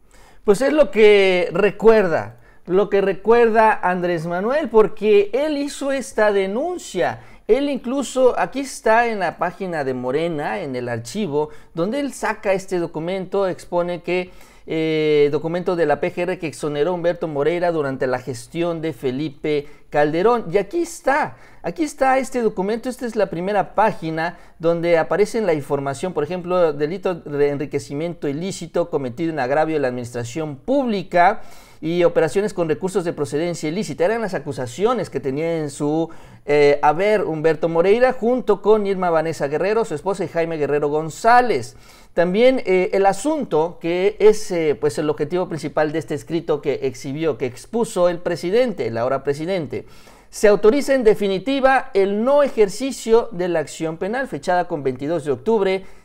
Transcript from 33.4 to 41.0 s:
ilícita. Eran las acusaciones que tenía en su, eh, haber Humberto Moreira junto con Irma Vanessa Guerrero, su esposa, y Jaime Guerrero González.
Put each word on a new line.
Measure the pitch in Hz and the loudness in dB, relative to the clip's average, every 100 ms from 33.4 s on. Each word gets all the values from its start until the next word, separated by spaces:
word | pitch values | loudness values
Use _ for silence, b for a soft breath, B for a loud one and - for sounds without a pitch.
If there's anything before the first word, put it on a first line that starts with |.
| 175 165 156 | -4 -4 -4
ilícita. | 185 196 135 | -4 -4 -2
Eran | 180 233 | 0 0
las | 202 | -4
acusaciones | 170 147 139 120 143 220 240 156 | -6 -6 -8 -8 -2 0 0 -4
que | 147 | -6
tenía | 135 139 165 165 | -4 -4 -2 -4
en | 147 | -6
su, | - 147 160 160 B B B | -4 -2 -2 -4 B B B
eh, | - 147 143 143 | 0 4 6 6
haber | 151 151 208 214 | 2 2 2 2
Humberto | - 160 160 151 170 | 0 0 0 0 0
Moreira | 165 190 233 254 | 2 4 4 2
junto | 247 226 254 - 196 | 2 0 0 0 0
con | 202 220 | 2 2
Irma | 196 190 180 | 2 -2 0
Vanessa | 160 160 151 143 | 0 0 -2 -2
Guerrero, | 151 190 220 | 0 0 0
su | 214 | -2
esposa, | 147 185 202 | -4 -4 -4
y | 160 | -4
Jaime | 165 165 160 | -2 -2 -2
Guerrero | 139 143 147 | 0 0 0
González. | 151 | -2